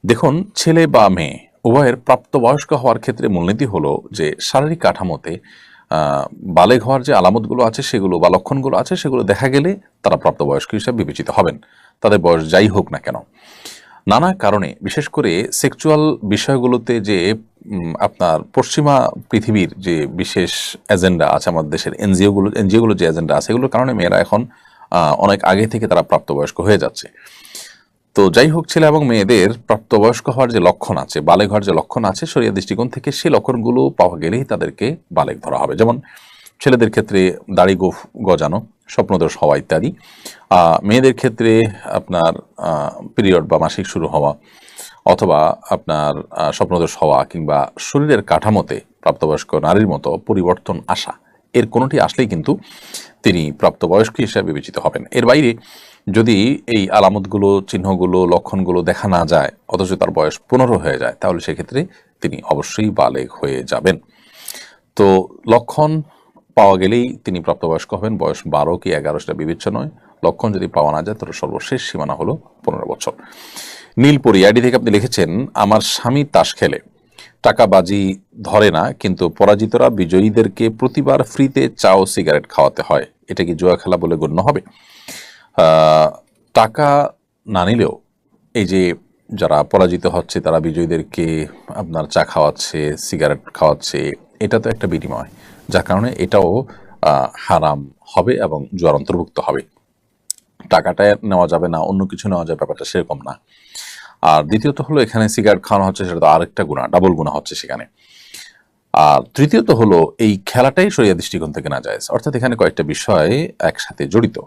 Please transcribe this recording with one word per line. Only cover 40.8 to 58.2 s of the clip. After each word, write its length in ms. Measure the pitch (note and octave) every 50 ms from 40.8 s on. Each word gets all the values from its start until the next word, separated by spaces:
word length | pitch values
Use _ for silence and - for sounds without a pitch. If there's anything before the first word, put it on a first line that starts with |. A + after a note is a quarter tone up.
| -
মেয়েদের 280 | G2+ G#2+ B2+ C3 C3 B2
ক্ষেত্রে 500 | - - B2+ A2+ - A#2 A2+ A2 A2+ A2+ G#2+ G2 - -
আপনার, 480 | - - - - - F2+ F2 E2 E2 E2 - - _ _ -
আহ, 500 | F2 E2+ E2 D2+ C#2+ C#2+ - - - -
পিরিয়ড 360 | - - A2 F#2+ F#2 E2+ D#2+
বা 140 | - E2 D#2+
মাসিক 300 | E2 D#2 - - F#2 -
শুরু 200 | - F2+ D#2+ D2
হওয়া 280 | C#2+ D2+ C#2+ C#2+ D2 - _ _ _ _ _ - - - - - - _ _
অথবা 520 | - F2+ - A2+ F#2 D#2 D2 D#2 E2 - - - -
আপনার, 440 | G2 - - - D#2 D2+ D2+ D2 D2 C#2+ - _
আহ, 200 | - - D#2 D2+
স্বপ্নদোষ 460 | D2 - G#2 - F2+ F2 E2+ D#2 - - -
হওয়া 220 | D2+ C#2+ C2 C#2
কিংবা 460 | - - F2 D#2 D2 D2 C#2+ C#2+ - _ -
শরীরের 420 | - - - C#3+ C#3+ D3+ C#3+ G#2+
কাঠামোতে 600 | - - - D#2 - G#2+ G#2+ F#2+ - - C2 A1 - _ _ _
প্রাপ্তবয়স্ক 540 | - D#2 D#2 - - D#2 D2+ D2+ - - -
নারীর 320 | D2+ C#2 D2+ F2+ G2+ A2 G2
মতো 300 | D#2+ D2 - D2 D2 F#2
পরিবর্তন 640 | _ - - F#2 F2 F2 F2+ - _ - F#2+ D#2 - -
আসা, 260 | F2 - - - - _ _ _ _ _ _ _ _
এর 140 | B2+ A2+ A2
কোনোটি 320 | - A#2 C3 C#3 D3+ C3+
আসলেই 280 | - - - - B2+ G2+
কিন্তু 300 | F#2+ E2 D#2 - C#3 - - - - - - - - - - - _ _ -
তিনি 280 | - F#2 F2 D#2 D2+
প্রাপ্তবয়স্ক 640 | D2 - - F2 - _ - E2+ F2 G2+ A2 G#2+ - -
হিসেবে 260 | B2+ A2 - G#2+ F#2+
বিবেচিত 320 | E2+ D2+ C#2+ C#2+ - - -
হবেন। 280 | - D#3 - - - -
এর 140 | - B2+ A2+
বাইরে 300 | A#2 B2+ D3+ D#3 A#2+ A2+ A#2 _ - - - - - _ _ _ -
যদি 500 | F#2+ G#2+ A2 A2+ A2+ F#2+ G2+ B2 C#3+ - - -
এই 220 | A#2 A2 G2 F#2+
আলামতগুলো, 720 | - G#2+ G2 F#2+ G2+ G#2 F#2+ G2 G#2+ G#2 G2+ G2 G2 G2
চিহ্নগুলো, 640 | F#2+ - - G2 F2+ G2 F#2+ F2 F2+ F2+ F2+ F#2